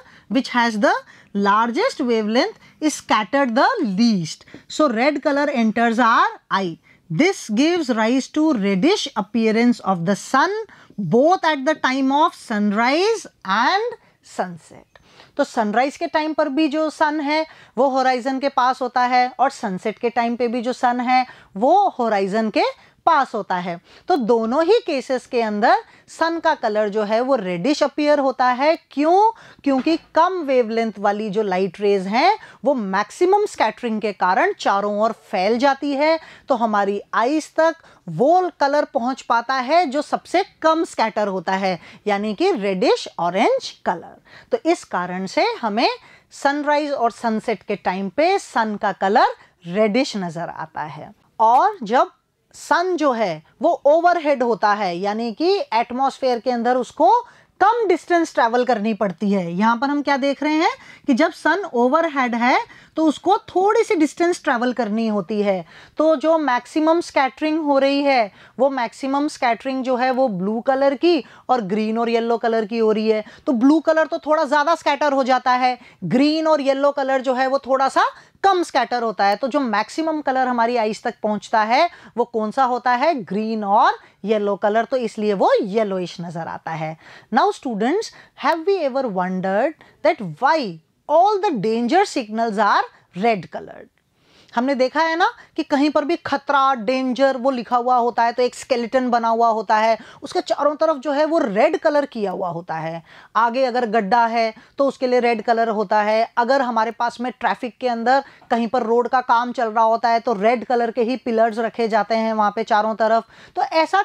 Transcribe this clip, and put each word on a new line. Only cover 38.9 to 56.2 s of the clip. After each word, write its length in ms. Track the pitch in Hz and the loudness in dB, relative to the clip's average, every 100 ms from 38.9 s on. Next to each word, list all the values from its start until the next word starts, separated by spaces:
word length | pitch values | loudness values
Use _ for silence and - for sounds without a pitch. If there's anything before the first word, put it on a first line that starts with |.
| 277 | -2
पहुंच 280 | 233 262 | -4 -4
पाता 320 | - 233 226 262 | -2 -2 0 -4
है 300 | 247 330 349 | 0 2 2
जो 160 | 269 | -2
सबसे 420 | 285 240 - 339 392 _ | -4 -6 -2 -2 -2 _
कम 220 | 320 320 330 | 0 0 -2
स्कैटर 440 | - 226 220 208 | -2 -2 -2 -2
होता 240 | 190 175 190 | -2 -4 -2
है, 240 | 196 175 - - - | -2 -4 -8 -10 -4
यानी 280 | 202 214 202 | -2 -2 -2
कि 160 | 359 | 0
रेडिश 560 | 320 196 190 254 480 - - | 0 -2 0 2 0 -2 -6
ऑरेंज 520 | 170 180 302 523 - - - | -4 0 0 0 -4 -10 -6
कलर। 340 | 175 - - _ - - | -6 -6 -20 _ -20 -6
तो 180 | 233 320 | -4 0
इस 140 | 339 - | -2 -2
कारण 420 | 190 175 180 190 | -6 -6 -6 -6
से 200 | - 392 427 | -2 -2 -2
हमें 280 | 233 202 330 494 - - _ - | -4 -2 -2 -2 -12 -20 _ -4
सनराइज 580 | 277 285 285 294 302 | -2 0 0 0 0
और 180 | 277 233 | -2 -2
सनसेट 500 | - 233 220 220 208 | -2 -4 -4 -4 -6
के 140 | - 202 | -6 -6
टाइम 320 | - 185 196 | -4 -4 -4
पे 300 | - 330 392 | 0 0 0
सन 380 | - 254 220 208 | -2 -4 -4 -2
का 100 | 208 | -4
कलर 420 | 185 196 226 392 508 - _ 170 | -2 0 2 2 0 -16 _ -8
रेडिश 500 | 180 220 214 285 208 | 0 0 0 -2 -4
नजर 320 | 180 160 170 | -8 -8 -10
आता 340 | - 156 - | -10 -12 -10
है। 300 | 151 147 - - _ - | -12 -12 -18 -20 _ 0
और 360 | 226 254 370 403 | 4 4 4 0
जब 280 | 214 240 359 _ _ _ _ - | -2 0 0 _ _ _ _ -10
सन 420 | - 302 359 349 | -2 0 0 0
जो 140 | 302 | 0
है 300 | 233 208 156 - - | 0 -2 -4 -10 -4
वो 80 | 285 339 277 | -2 2 4
ओवरहेड 560 | 311 349 349 294 277 | 4 4 2 0 0
होता 300 | 240 208 214 208 | 0 0 0 0
है, 220 | 196 175 | -2 -4
यानी 360 | 202 214 233 | -4 -4 -6
कि 200 | 208 330 392 294 220 | -2 0 0 0 -2
एटमॉस्फेयर 640 | 233 247 269 - | -2 -2 -4 -2